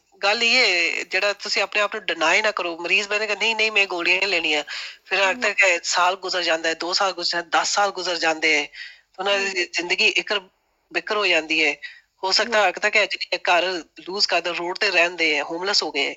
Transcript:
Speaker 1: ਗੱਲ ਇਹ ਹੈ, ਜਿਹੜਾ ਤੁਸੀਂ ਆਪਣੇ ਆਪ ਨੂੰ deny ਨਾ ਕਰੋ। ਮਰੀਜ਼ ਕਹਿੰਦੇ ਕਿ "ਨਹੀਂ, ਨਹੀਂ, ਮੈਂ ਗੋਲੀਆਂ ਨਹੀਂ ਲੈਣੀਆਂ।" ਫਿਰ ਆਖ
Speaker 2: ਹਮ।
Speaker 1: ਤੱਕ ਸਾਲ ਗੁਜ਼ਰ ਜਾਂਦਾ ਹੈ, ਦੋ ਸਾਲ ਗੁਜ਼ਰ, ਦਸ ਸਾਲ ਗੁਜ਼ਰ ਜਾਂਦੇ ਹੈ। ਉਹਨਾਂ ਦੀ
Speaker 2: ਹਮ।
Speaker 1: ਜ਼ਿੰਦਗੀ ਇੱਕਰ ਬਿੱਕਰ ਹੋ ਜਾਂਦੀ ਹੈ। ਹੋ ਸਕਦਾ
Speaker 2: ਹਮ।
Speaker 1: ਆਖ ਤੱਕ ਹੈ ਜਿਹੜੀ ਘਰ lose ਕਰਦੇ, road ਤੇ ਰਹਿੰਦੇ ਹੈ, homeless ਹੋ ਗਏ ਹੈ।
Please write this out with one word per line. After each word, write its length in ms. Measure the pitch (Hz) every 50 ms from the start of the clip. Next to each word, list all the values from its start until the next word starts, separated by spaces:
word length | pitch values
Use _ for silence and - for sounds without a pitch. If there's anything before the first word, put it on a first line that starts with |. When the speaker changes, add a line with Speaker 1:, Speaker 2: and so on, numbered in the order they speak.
| _ _ _ - 202
Speaker 1:
ਗੱਲ 200 | 202 214 233 233
ਇਹ 120 | 233 240 254
ਹੈ, 460 | 240 202 180 170 170 - - - 180
ਜਿਹੜਾ 300 | - - 185 196 208 196
ਤੁਸੀਂ 280 | - - 202 - 226
ਆਪਣੇ 200 | 196 - - 208
ਆਪ 140 | 208 202 -
ਨੂੰ 100 | 220 185
deny 360 | 175 170 165 160 160 180 208
ਨਾ 100 | 214 214
ਕਰੋ। 260 | 202 - 175 175 165 160
ਮਰੀਜ਼ 300 | 175 170 190 196 208 196
ਕਹਿੰਦੇ 200 | 208 208 220 208
ਕਿ 80 | 208
"ਨਹੀਂ, 200 | 190 208 226 220
ਨਹੀਂ, 160 | 220 220 220
ਮੈਂ 140 | 214 202 196
ਗੋਲੀਆਂ 320 | 190 180 175 170 170 185 185
ਨਹੀਂ 100 | 196 202
ਲੈਣੀਆਂ।" 360 | 185 170 165 156 151 147 147 - - - - - - - _
ਫਿਰ 140 | - 180 185
ਆਖ 160 | 196 190 185
Speaker 2:
ਹਮ। 60 | -
Speaker 1:
ਤੱਕ 160 | 233 208 196 - 196 190 175 170 -
ਸਾਲ 320 | - - 180 175 180 190
ਗੁਜ਼ਰ 280 | 190 - 185 185 185 170
ਜਾਂਦਾ 260 | 165 160 160 160 165
ਹੈ, 40 | 160
ਦੋ 200 | 160 170 170 185
ਸਾਲ 180 | - 202 190
ਗੁਜ਼ਰ, 300 | 175 170 170 170 170 175
ਦਸ 280 | 170 - - 160 165 -
ਸਾਲ 220 | - 208 208 196
ਗੁਜ਼ਰ 260 | 180 190 175 180 175 160
ਜਾਂਦੇ 440 | 165 160 156 156 156 160 156 147
ਹੈ। 60 | 147 - - - - - - - _ _ _ -
ਉਹਨਾਂ 200 | 185 202 202 196
ਦੀ 60 | 196
Speaker 2:
ਹਮ। 220 | 196 190 180 180 - -
Speaker 1:
ਜ਼ਿੰਦਗੀ 340 | 175 170 175 185 185 214 208
ਇੱਕਰ 320 | - - - - 214 202 185 190 _ _ _ _ _ _ _ _ 160
ਬਿੱਕਰ 240 | 165 - - 214 214
ਹੋ 100 | 208 185
ਜਾਂਦੀ 380 | 170 160 156 156 160 160 160
ਹੈ। 100 | 147 143 - - - - - _ _ _ _ -
ਹੋ 80 | 190
ਸਕਦਾ 300 | 190 - 208 233 226 214
Speaker 2:
ਹਮ। 60 | 202 185
Speaker 1:
ਆਖ 120 | 175 -
ਤੱਕ 160 | - 208 208
ਹੈ 100 | 214 196
ਜਿਹੜੀ 320 | - - - - - 185 175
ਘਰ 260 | - 196 180 170 170 185 185 170 143 _ _ - 156 -
lose 200 | 185 208 196 -
ਕਰਦੇ, 260 | 185 170 175 180 165
road 240 | 175 175 175 180 -
ਤੇ 140 | 214 202
ਰਹਿੰਦੇ 460 | 185 175 170 175 180 170 165 156 151 143
ਹੈ, 60 | 143
homeless 400 | - 165 170 185 202 208 - 185
ਹੋ 80 | 151
ਗਏ 180 | - 143 143 139
ਹੈ। 60 | 147